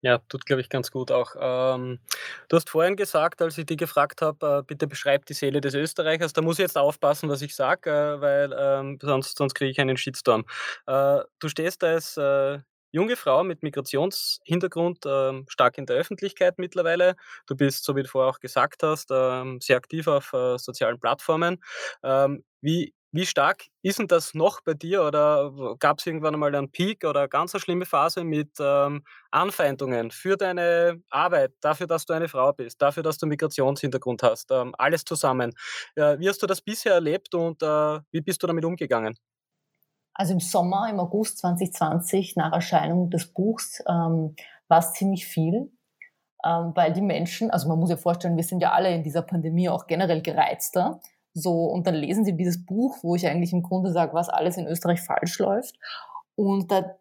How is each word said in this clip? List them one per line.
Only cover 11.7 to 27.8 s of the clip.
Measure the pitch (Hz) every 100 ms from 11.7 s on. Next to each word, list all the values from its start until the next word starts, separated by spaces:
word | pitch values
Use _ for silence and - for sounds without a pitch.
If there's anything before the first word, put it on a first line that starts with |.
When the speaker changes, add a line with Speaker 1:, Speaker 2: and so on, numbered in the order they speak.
| -
Speaker 1:
als, | 170 165 160 -
äh, | 139 139 139 143 - _ _
junge | 151 214 247
Frau | - 135
mit | 185 160
Migrationshintergrund, | 156 143 135 139 175 - - - - 170 180 165 170 175
ähm, | 147 139 135 135 135
stark | - 123 135
in |
der | 135 127
Öffentlichkeit | 170 190 202 - 180 180
mittlerweile. | 180 185 165 170 180 180 - - -
Du | 135
bist, | 139 135
so | - 139
wie |
du | 135
vorher | 135 131
auch | 131
gesagt | 127 - 143 -
hast, | 156 156 -
ähm, | 131 131 127 131 127
sehr | - 123
aktiv | - 160 160
auf, | 143 -
äh, | 131 127 123
sozialen | - 123 113 120
Plattformen. | 113 139 - 160 170 180 - - - -
Ähm, | 135 135 139 143 _ _
wie, | 143 165 - _ _
wie | 151 185
stark | - 143 196 - _
ist | 185 202
denn | 196
das | 170 -
noch | 156 175 -
bei | -
dir | 151 165 196
oder | 151 147 147 151 143
w-, | 135 127 117
gab's | 147 151 175
irgendwann | 160 156
einmal | 151 147
einen | 143 139
Peak | - 185 220
oder | 160 143 139
ganz | 139 170
eine | 196
schlimme | - 180